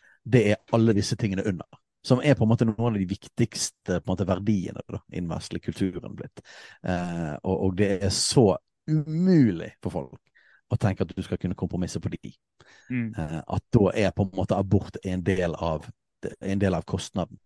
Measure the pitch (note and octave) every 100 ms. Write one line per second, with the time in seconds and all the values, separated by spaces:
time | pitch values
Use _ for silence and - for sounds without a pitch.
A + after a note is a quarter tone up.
0 | _ _ A#2 A#2+ G#2 G#2 _ A#2 A2+ G2+
1 | F#2+ - A2 F#2+ G#2 F2 - - _ _
2 | - B2+ D3 C3+ A2 A2+ A#2 G#2+ A#2+ G#2
3 | F#2 G2+ - - A2+ - - - - F2+
4 | - F2+ F#2+ F#2 G2+ G#2 E2+ - - F#2
5 | - E2+ F2 E2 - F2 - E2 F#2+ F2
6 | - - - - - - - - - F2
7 | F2 E2+ D#2+ C#2+ - F#2+ F#2+ F2+ G2+ F#2+
8 | G2 - - D3 G#2+ - _ _ - D#3
9 | D3+ D#3 F#3 E3+ A#2+ E2 - - - F2+
10 | C2 - _ _ _ _ - - G2+ F#2
11 | E2+ - F#2 F2+ F2 F2+ F2+ F2 F2 -
12 | E2+ E2 - - _ _ _ - - B2
13 | A2+ G#2+ D#2 D#2 - F#2 - A#2+ G2 A2
14 | G2 - G2 F#2+ F2+ F#2+ G2 G2+ - -
15 | F#2+ F#2 F2+ F#2 F2 D#2 E2 D#2 - -
16 | _ _ - - F#2+ G2 G2 E2+ - F#2+
17 | - G2 E2+ -